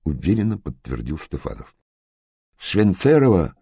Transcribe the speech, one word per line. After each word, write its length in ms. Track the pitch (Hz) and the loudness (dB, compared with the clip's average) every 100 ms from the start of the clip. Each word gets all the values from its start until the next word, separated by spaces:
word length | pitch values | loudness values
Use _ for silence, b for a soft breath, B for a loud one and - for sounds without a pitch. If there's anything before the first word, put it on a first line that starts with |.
уверенно 520 | 80 65 82 110 107 107 | -8 -4 -2 0 0 -4
подтвердил 640 | - 62 - 62 57 78 | -10 -14 -12 -10 -8 -10
Стефанов. 580 | - 71 - - - _ _ _ _ _ _ _ _ _ | -10 -10 -10 -12 -18 _ _ _ _ _ _ _ _ _
«Швенцерова 1000 | - 98 107 90 135 165 131 95 71 - | -4 2 2 2 4 4 6 4 0 -8